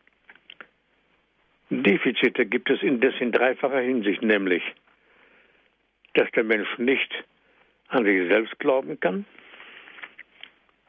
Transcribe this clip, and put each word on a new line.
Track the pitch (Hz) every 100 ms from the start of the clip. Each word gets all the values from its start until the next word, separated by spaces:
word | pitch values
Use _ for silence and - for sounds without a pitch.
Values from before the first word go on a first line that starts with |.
| _ _ _ - _ - - _ _ _ _ _ _ _ _ _ -
Defizite | 123 202 190 131 113 120 -
gibt | 107 107 -
es | 123
indes | 185 120 123 -
in | 123
dreifacher | 113 127 117 135 135
Hinsicht, | 123 131 101 92
nämlich, | 110 104 95 87 - - _ _ _ _ _ _ _ _ _ _ _ _ _
dass | - 120
der | 139
Mensch | 110 110 92 -
nicht | 120 147 - - - _ _ _ _ _ -
an | 135
sich | 104 95 87
selbst | 107 113 -
glauben | 143 131 139 151
kann, | 175 196 202 - - - - - - - - - - - - _ _ _